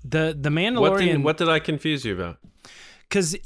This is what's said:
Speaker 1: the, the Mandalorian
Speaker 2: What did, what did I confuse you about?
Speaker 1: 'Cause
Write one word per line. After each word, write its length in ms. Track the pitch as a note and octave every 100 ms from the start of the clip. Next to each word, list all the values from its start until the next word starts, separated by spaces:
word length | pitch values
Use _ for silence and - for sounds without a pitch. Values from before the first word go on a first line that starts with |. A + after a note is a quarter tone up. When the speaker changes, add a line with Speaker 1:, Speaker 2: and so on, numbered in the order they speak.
Speaker 1:
the, 320 | C3+ D#3+ D#3+ D3+
the 120 | D3
Mandalorian 300 | D#3 G3+ B3
Speaker 2:
What 180 | G3+ G3
did, 260 | F3+ D3+
what 120 | C#3+ D#3
did 100 | E3
I 100 | D#3
confuse 460 | D#3+ D3+ D#3 C#3+
you 100 | A#2+
about? 240 | F#2 F2 D#2+ - _ - - - - _
Speaker 1:
'Cause 240 | G3+ E3 F#3+